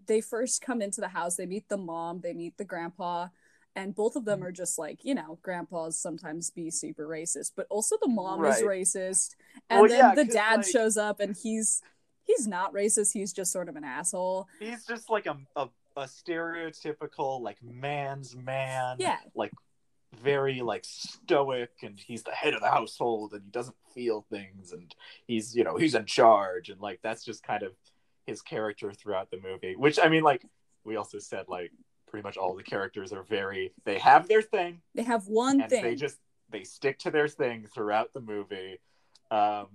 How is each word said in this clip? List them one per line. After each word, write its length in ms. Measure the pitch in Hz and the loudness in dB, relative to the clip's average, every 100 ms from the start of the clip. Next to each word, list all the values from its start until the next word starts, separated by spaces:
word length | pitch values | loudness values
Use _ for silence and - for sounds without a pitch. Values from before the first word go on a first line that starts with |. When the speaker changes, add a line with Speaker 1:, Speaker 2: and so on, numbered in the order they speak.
| - | 0
Speaker 1:
they 140 | 220 | 0
first 420 | - 226 247 - | 0 -4 -2 -2
come 180 | - 240 | -2 -4
into 200 | 202 196 | -4 -4
the 80 | 185 | -6
house, 260 | 185 180 | -4 -4
they 120 | 180 180 | -4 -4
meet 220 | 202 - | -6 -4
the 80 | 202 | -6
mom, 440 | 175 165 170 180 | -4 -6 -6 -6
they 120 | 175 | -8
meet 240 | 165 170 - | -8 -10 -10
the 80 | |
grandpa, 640 | 196 175 170 175 175 170 180 - _ _ _ 190 | -8 -8 -8 -6 -4 -4 -6 -12 _ _ _ -10
and 160 | 190 | -6
both 200 | 202 220 | -2 -2
of 100 | 294 | -2
them 200 | 208 202 | -2 -2
are 80 | 185 | -4
just 260 | 185 175 - | -6 -6 -4
like, 260 | 156 - | -6 -6
you 100 | 180 185 | -4 -2
know, 240 | 156 170 | -4 -10
grandpas 560 | - 175 170 175 160 160 | -6 -6 -6 -6 -4 -6
sometimes 500 | 185 160 165 160 170 | -6 -8 -8 -8 -8
be 200 | 175 165 | -8 -6
super 380 | - 156 160 151 | -6 -6 -8 -8
racist, 440 | 160 165 - - - | -6 -4 -4 -6 -8
but 100 | - | -4
also 280 | 208 - 440 | -2 0 0
the 80 | 403 | 2
mom 360 | 220 185 190 | 0 0 0
is 180 | 151 131 | 2 4
Speaker 2:
Right. 200 | 202 190 | 2 0
Speaker 1:
racist, 520 | 190 190 185 190 - - _ - - | -2 -2 0 0 -2 -6 _ -16 6
Speaker 2:
Well, 140 | 403 | 10
Speaker 1:
and 80 | 427 | 12
then 80 | 247 | 12
Speaker 2:
yeah, 160 | 240 | 10
Speaker 1:
the 100 | 233 240 | 10 6
Speaker 2:
'cause, 80 | |
Speaker 1:
dad 220 | 220 214 233 | 4 4 4
Speaker 2:
like 80 | - | 4
Speaker 1:
shows 300 | 247 220 208 | 4 4 2
up, 220 | 208 202 | 0 0
and 180 | 202 208 | -4 -2
he's 460 | 220 220 214 - - _ _ _ | -4 0 0 -2 -4 _ _ _
he's 220 | - 415 214 | 2 2 2
not 260 | 180 190 | -2 -2
racist, 380 | 196 208 220 202 | 0 2 2 2
he's 200 | 214 196 | -2 -4
just 200 | - 185 | -4 -4
sort 160 | 185 170 | -4 -6
of 80 | 151 | -10
an 80 | |
asshole. 640 | 143 131 - 185 185 190 196 - | -8 -6 -4 -2 -2 -4 -8 -12
Speaker 2:
He's 260 | 214 233 | -12 -10
just, 240 | - 226 - | -10 -10 -2
like, 160 | 214 175 | -2 -2
a, 100 | 143 135 - | -8 -8 -6
a, 120 | 127 _ _ - | -6 _ _ -10
a 60 | |
stereotypical, 1400 | 131 - - 165 165 165 160 151 156 151 147 - 135 135 | -10 -10 -6 -4 -4 -6 -10 -8 -10 -8 -10 -4 -4 -4
like, 220 | 110 101 | -8 -12
man's 720 | 120 123 143 143 139 139 127 127 | -16 -8 -6 -4 -6 -8 -12 -12
man. 600 | 127 135 131 131 127 127 | -6 -4 -4 -2 -4 -2
Speaker 1:
Yeah. 200 | 359 - - | -2 -2 -6
Speaker 2:
Like, 180 | - 107 - _ _ _ _ _ 127 | -6 -6 -8 _ _ _ _ _ -4
very, 380 | 139 139 135 127 | 0 2 0 -2
like, 240 | 117 104 | -4 -4
stoic, 880 | - - - - - 151 139 123 120 _ | -8 -12 -14 -10 2 4 4 -2 -4 _
and 160 | 113 101 | -16 -16
he's 240 | - 117 | -12 -10
the 100 | - | -8
head 220 | - 151 | -4 -2
of 60 | 120 | 0
the 80 | - | 2
household, 640 | 139 107 - 123 110 104 | 2 0 -4 -2 -2 -6
and 100 | 104 | -12
he 60 | 101 | -8
doesn't 260 | 120 113 - _ | -8 -8 -12 _
feel 320 | 127 117 107 - | -4 -2 -2 -4
things, 420 | 101 95 95 90 | -10 -10 -18 -16
and 220 | 87 85 - - - - | -16 -18 -20 -20 -16 -4
he's, 280 | 113 113 117 | -4 0 0
you 80 | |
know, 120 | 82 80 | 2 2
he's 180 | 156 | 2
in 120 | 117 104 | 2 2
charge, 600 | - 117 104 98 92 87 | 8 10 8 6 -6 -10
and, 100 | 95 | -12
like, 200 | 101 92 | -12 -8
that's 220 | 95 - | -8 -6
just 180 | - - | -8 -10
kind 200 | - 107 | -6 -6
of 100 | 98 - _ _ _ _ - | -6 -12 _ _ _ _ -14
his 140 | 107 | -14
character 500 | - 113 107 101 104 | -8 -6 -6 -6 -10
throughout 380 | 98 104 95 98 | -10 -6 -6 -6
the 100 | 95 | -10
movie. 360 | 95 95 92 92 | -10 -10 -8 0
Which, 220 | 143 151 | 2 6
I 60 | 160 | 6
mean, 140 | 160 | 6
like, 220 | 156 131 - _ _ _ | 4 2 -4 _ _ _
we 120 | 107 107 | -8 -6
also 220 | 101 101 | -6 -12
said, 280 | - 101 92 | -10 -10 -8
like, 240 | 90 87 - _ _ _ | -10 -10 -14 _ _ _
pretty 140 | 107 | -10
much 140 | 101 98 | -10 -4
all 180 | 95 | -4
the 80 | 92 | -6
characters 500 | - 107 98 104 95 | -6 -6 -6 -8 -10
are 120 | 98 | -12
very, 480 | 92 101 98 95 95 - | -4 -4 -2 -4 -6 -8
they 140 | 110 98 | -6 -4
have 300 | 123 135 180 | 4 4 6
their 120 | 214 | 2
thing. 380 | 214 196 175 175 _ | 4 0 -2 -8 _
Speaker 1:
They 80 | - | -6
have 240 | 233 233 190 | -2 -2 0
one 340 | 220 254 277 | 0 4 4
Speaker 2:
and 80 | - | 4
Speaker 1:
thing. 140 | 233 | 0
Speaker 2:
they 120 | - - | 0 -2
just, 200 | 143 - _ _ _ | -4 -6 _ _ _
they 140 | 104 | -12
stick 380 | - - 139 135 | -12 -4 -4 -2
to 100 | 175 | 0
their 160 | 151 147 | 2 2
thing 400 | - 127 113 107 | 0 -2 -2 -10
throughout 380 | - 107 107 120 | -4 0 0 0
the 80 | 127 | -6
movie. 580 | 110 104 95 98 95 92 _ _ _ _ _ | -8 -8 -6 -10 -10 -14 _ _ _ _ _
Um, 340 | 107 104 104 98 | 2 4 2 -8